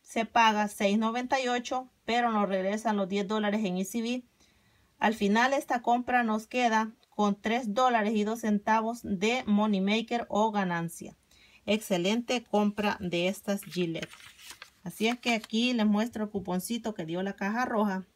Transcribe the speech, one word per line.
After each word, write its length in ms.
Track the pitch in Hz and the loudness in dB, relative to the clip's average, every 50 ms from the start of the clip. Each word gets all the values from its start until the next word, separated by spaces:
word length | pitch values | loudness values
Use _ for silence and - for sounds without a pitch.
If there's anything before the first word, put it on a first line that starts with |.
se 240 | _ - - 233 226 | _ -8 -4 -4 -4
paga 440 | - _ 240 226 220 220 208 214 202 | 0 _ 4 4 6 4 2 0 -2
seis 300 | - - 220 202 202 220 | -2 0 0 2 2 2
noventa 420 | 220 226 226 247 247 247 285 269 | 2 0 -2 -2 -2 0 0 0
y 80 | 262 247 | 0 0
ocho, 420 | 247 247 247 - 262 254 254 - _ _ _ | -2 -2 -2 -4 -6 -6 -6 -8 _ _ _
pero 260 | - 226 240 240 240 220 | -2 0 2 2 2 2
nos 160 | 214 202 185 | 2 0 0
regresan 480 | 196 190 185 190 208 220 220 233 214 | 0 -2 0 -2 -2 -2 -2 0 0
los 120 | 202 196 180 | 0 0 0
diez 200 | 196 202 202 185 | 0 -2 -2 -2
dólares 340 | 214 214 208 208 202 220 220 | -2 0 0 0 0 0 0
en 120 | 190 180 | 0 -2
E 80 | 185 196 | -2 -4
C 160 | - - 233 | -4 -4 -4
B. 240 | 226 233 240 254 247 _ _ _ _ _ _ _ _ _ _ _ _ _ _ _ | -4 -2 -4 -6 -6 _ _ _ _ _ _ _ _ _ _ _ _ _ _ _
Al 160 | - 208 226 | 0 0 0
final, 380 | - 208 196 202 220 240 277 277 | 2 2 2 4 4 4 4 2
esta 300 | 269 285 - 269 240 240 | 0 0 -2 -4 -2 2
compra 400 | - 240 240 247 - 254 247 240 | 2 2 2 2 0 0 2 2
nos 220 | 220 214 214 214 | 2 -2 -2 -4
queda 460 | _ - 254 247 233 220 220 220 220 220 _ _ _ | _ -2 0 2 2 2 2 0 0 -6 _ _ _
con 300 | _ - 208 208 202 202 | _ 0 2 2 2 0
tres 340 | - 220 220 247 269 214 196 | -2 -2 -2 0 -2 -2 0
dólares 400 | 226 262 254 247 226 208 208 233 | 2 4 4 4 2 2 2 2
y 100 | 214 208 | 0 0
dos 160 | 208 220 233 | 0 -2 -2
centavos 600 | - 220 208 202 208 - 220 226 220 226 240 240 - | 0 0 0 0 2 2 2 2 2 -2 -6 -8 -6
de 420 | - 202 180 185 220 240 254 - | -6 -4 0 0 0 0 0 0
money 340 | - 208 202 214 220 208 190 | 2 2 4 4 2 2 2
maker 460 | 190 196 214 226 220 - 240 233 - - | 2 2 2 0 0 -2 -4 -4 -4 -2
o 200 | - 202 214 226 | 0 2 2 2
ganancia. 680 | 214 208 196 180 170 170 170 170 - - - - - _ _ _ _ _ - - - - _ | 2 0 0 0 0 -2 -4 -6 -8 -12 -16 -16 -16 _ _ _ _ _ -20 -20 -20 -16 _
Excelente 760 | - 202 214 214 - 202 175 170 190 214 240 240 - 254 247 240 | -2 -2 -2 0 -2 -2 0 2 2 0 0 0 -2 -4 -4 -4
compra 520 | _ - 208 208 208 202 - 202 208 - - | _ 0 2 2 2 0 0 -2 -2 -2 -2
de 300 | - 180 170 170 175 185 | -4 -4 -2 0 0 -2
estas 340 | 202 - - - 202 202 - | -2 -4 -4 -4 -4 -4 -4
Gillette. 460 | - 151 180 180 165 165 160 - - - - - - - - - - - - - - _ _ _ | -8 -4 -2 -2 -2 -2 -6 -10 -12 -16 -20 -20 -20 -20 -20 -20 -20 -20 -20 -20 -20 _ _ _
Así 240 | 180 - - 214 | -14 -6 -2 -2
es 120 | 226 247 247 | -2 -2 -2
que 160 | - 247 233 | -2 -2 -2
aquí 400 | 220 220 - - 220 240 247 254 | -2 -2 -2 -2 0 2 2 2
les 100 | 233 208 | 2 4
muestro 400 | 214 202 208 220 240 - 214 214 | 4 4 2 0 -2 -2 -6 -6
el 60 | 208 | -4
cuponcito 640 | - 202 185 180 180 180 180 - 233 233 226 226 214 | -4 -6 -4 -2 -4 -4 -4 -4 -6 -4 -4 -6 -6
que 100 | - 175 | -6 -6
dio 180 | 156 165 180 190 | -6 -4 -4 -4
la 120 | 196 202 | -4 -6
caja 320 | - 202 196 214 233 254 | -4 -4 -4 -2 -2 -2
roja. 400 | 247 247 214 214 208 190 190 185 _ _ | -2 0 0 0 0 0 -4 -6 _ _